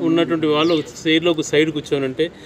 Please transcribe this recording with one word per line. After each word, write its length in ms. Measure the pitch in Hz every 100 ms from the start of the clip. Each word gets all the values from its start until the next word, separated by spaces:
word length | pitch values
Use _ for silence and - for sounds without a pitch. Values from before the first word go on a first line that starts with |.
ఉన్నటువంటి 460 | 160 165 165 165 156
వాళ్ళు 280 | 151 160
ఒక 340 | 160 139 - 160
చైర్లో 220 | 160 175
ఒక 100 | 160
సైడ్ 300 | 151 151 160
కూర్చోనంటే 600 | 147 - 143 135 131 165 -